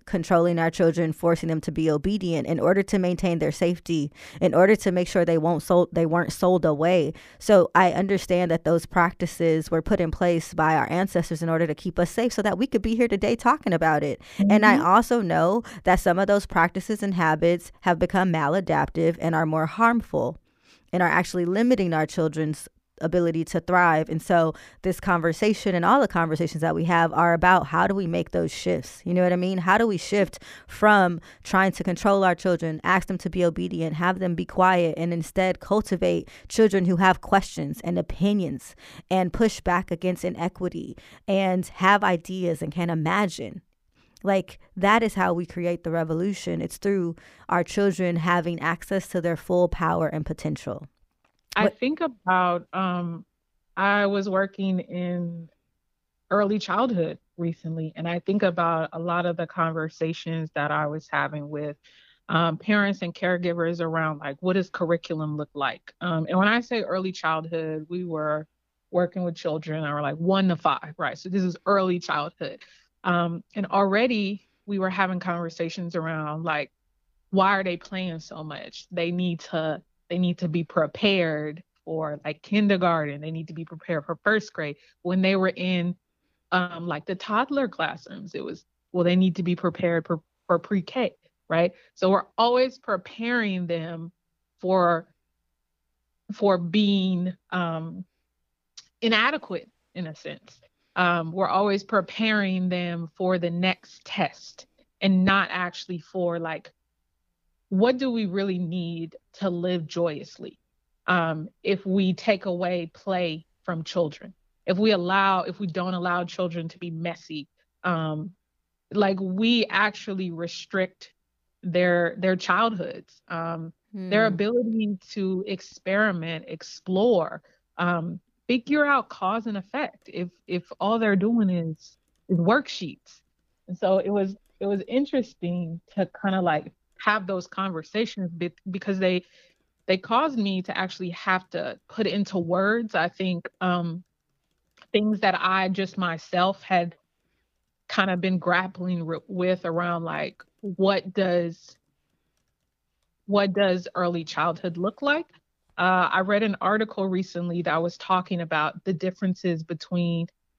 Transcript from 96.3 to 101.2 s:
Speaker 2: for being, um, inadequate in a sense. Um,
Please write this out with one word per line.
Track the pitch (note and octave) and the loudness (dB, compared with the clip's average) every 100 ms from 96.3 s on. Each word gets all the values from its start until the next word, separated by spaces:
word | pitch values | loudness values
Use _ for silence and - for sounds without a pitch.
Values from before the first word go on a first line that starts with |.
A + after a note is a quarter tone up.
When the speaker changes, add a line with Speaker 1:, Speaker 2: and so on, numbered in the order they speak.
Speaker 2:
for | - G3+ F3+ | 0 2 2
being, | E3+ G#3 G3+ G3 F#3 F3+ F3+ - _ | 2 2 4 2 2 0 -4 -8 _
um, | F3+ E3+ E3 E3 F#3 - _ _ _ _ _ _ - - _ | -4 -4 -4 -8 -12 -16 _ _ _ _ _ _ -20 -20 _
inadequate | A3+ G#3+ B3+ D4+ - F3 - _ _ F#3 | 0 2 2 -2 -6 -10 -10 _ _ -10
in | D#3+ | -10
a | D#3 | -10
sense. | D3+ - - _ _ _ _ F#3 | -14 -14 -18 _ _ _ _ -2
Um, | F3 F3 | 0 0